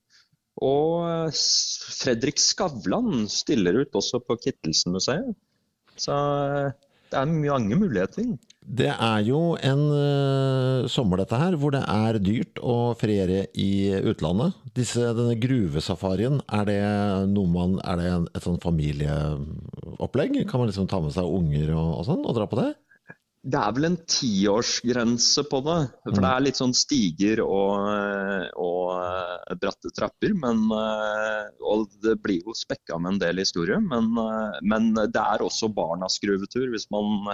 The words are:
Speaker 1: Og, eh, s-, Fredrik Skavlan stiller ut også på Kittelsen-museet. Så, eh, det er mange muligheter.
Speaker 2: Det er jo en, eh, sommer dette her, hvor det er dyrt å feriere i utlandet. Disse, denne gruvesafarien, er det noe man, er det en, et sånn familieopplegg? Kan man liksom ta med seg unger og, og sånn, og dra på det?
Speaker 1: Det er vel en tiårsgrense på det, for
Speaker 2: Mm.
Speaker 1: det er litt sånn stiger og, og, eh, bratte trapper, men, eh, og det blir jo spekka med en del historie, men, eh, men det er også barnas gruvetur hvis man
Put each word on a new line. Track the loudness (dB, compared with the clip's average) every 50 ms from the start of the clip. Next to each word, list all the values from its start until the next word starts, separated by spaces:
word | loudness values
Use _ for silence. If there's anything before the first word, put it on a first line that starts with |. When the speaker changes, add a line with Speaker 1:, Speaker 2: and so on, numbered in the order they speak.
| -8 _ _ -20 _ _ _ _ _ _ _
Speaker 1:
Og, | -2 0 0 2 2 2 0 0 0
eh, | -2 -2 -2 -2 -2 -2
s-, | -2 -2 -2 0 0 0 -2 -2 -6 -10 -10 -12 -10
Fredrik | -4 0 0 0 2 0 0 0
Skavlan | 2 0 0 2 0 -2 -2 -2 -4 -2 -2 0 0 0 0 0 0 0
stiller | -2 -4 -4 -2 0 2 4 4 4 4
ut | 2 2 0 -2
også | -2 -2 -2 -4 -4
på | -2 -2 -4
Kittelsen-museet. | -2 -2 -6 -6 -4 -4 -2 -2 0 0 0 -2 -2 0 0 -2 -2 -2 -6 -8 -10 _ _ _ _ _ _ _ _ _ _ _
Så, | -8 -4 -2 0
eh, | 0 0 0 0 0 0 -2 -2 -2 -2 -4 -6 -8 _ _ _ _ _ _
det | -2 -2
er | 0
mange | 0 0 0 2 2 2 2 2 2 2
muligheter. | 2 2 2 2 0 0 0 -2 -4 -4 -4 -4 -6 -10 _ -20 _
Speaker 2:
Det | -14 -6 -2 0 0 0
er | 2 0 0 2 2 2
jo | 2 2 2 2 2 0 0
en, | 0 2 2 2 4 4 4
eh, | 2 2 2 2 2 2 2 2 2 2 2 2 2 2 2 2 2 0 0
sommer | 0 0 0 2 2 2
dette | 2 0 0 0
her, | 0 2 2 2
hvor | 2 2 0
det | 0 0 0
er | 2 2 2 2 2 2 2
dyrt | 2 2 2 0 -2 -4 _ -4
å | -2 0 2 2 2 0 0
feriere | 0 2 2 4 4 4 4 2 2 0 -2
i | -2 -2 0 2 2 2 2 2 2 2
utlandet. | 2 0 0 2 0 0 2 2 2 0 -2 -4 -12 -6
Disse, | -4 -2 -2 0 0 0 0 2 2
denne | 2 2 2 2
gruvesafarien, | 2 2 2 2 2 2 2 0 -2 -2 -2 -4 -2 0 0 0 2 2 2 0 0 -2
er | -2 -2 -2 0
det | 0 0 0 2 2 2 2 0 0 0 2 2 2
noe | 2 2 2
man, | 2 2 2 2 2 0 0
er | -2 -2 -2
det | -2 0
en, | 0 0 0 0 -2
et | -4 -6
sånn | -2 -2 -2 -2
familieopplegg? | 0 0 0 2 2 0 0 0 0 0 0 0 0 -2 -2 -4 -6 -8 -10 -12 -12 -14 -14 -14 -14 -14 -8 -6 -6 -2 0 0 0 0 0 -2 -2
Kan | -2 0 0
man | 0 0
liksom | 0 -2 -2 0
ta | 0 -2
med | -2 -2 -2
seg | -2 0
unger | 0 0 2 2 2 2 2 0 0 0
og, | 0 0 0 -2 -2
og | -2
sånn, | -2 -2 -2 -2
og | -2 0
dra | -2 -2
på | 0 0 0
det? | 0 -2 -4 -6 _ _ _ _ _ -20 -20 -20 _ _ _ _ -6
Speaker 1:
Det | -4 0 0
er | 0 0 0
vel | 0 0 0
en | 0 -2 -2
tiårsgrense | -2 -2 0 0 0 2 2 4 4 4 2 2 0 -4 -2 -2 0 0 2 2 2 2 2 2 2 2 2 0 0
på | -2 -2
det, | 0 0 0 0 0 -2 -4 _ _
for | 0 2
Speaker 2:
Mm. | 2
Speaker 1:
det | 4 4
er | 4 4 2
litt | 2 2
sånn | 2 0 2 2
stiger | 0 0 2 2 2 2 2 2 2 2 2 4 2 2
og, | 2 2 2 2 2 2 0 0 0 0 0 -2 -2 -2 -2 -2 -2 -2 -4 -4 -6 -6
og, | -4 -4 -2 0 -2 -2 -2 -2 -2 -4
eh, | -4 -4 -4 -6 -6 -8 -12 -10 -10 -8
bratte | -4 -4 -4 -4 -6 -12 -12
trapper, | -6 -6 -6 -6 -4 _ -2 -2 -2
men, | 0 0 0 2 2 2 0
eh, | 0 0 -2 -2 -2 -2 -4 -4 -2 -2 -2 -4 -4 -6 -8 -10 -14 _
og | -2 0 0 0 0 -4 _ _
det | 0 0 0 0
blir | 0 -2 -2 -2
jo | -2 -6 -10
spekka | -10 -8 -8 -8 -10 _ -8 -6
med | -4 -2 -2 0
en | 0
del | 0 0 0 -2 -2
historie, | -2 -2 -2 -2 0 0 0
men, | 0 0 0 0 0 0 0
eh, | -2 -2 -2 -4 -4 -6 -6 -8 -4
men | -2 0 2 2 2 2 2
det | 2 2 0 0 0
er | 0 0 0 0 0
også | -2 -2 -2 -2 -2 -2
barnas | -2 -2 -2 -2 -4 -4 -4 -4 -2
gruvetur | 0 0 0 0 -2 -4 -4 -4 -4 -2
hvis | -4 -6 -6 -4
man | -4 -2 0 0 0 -2 -2 -2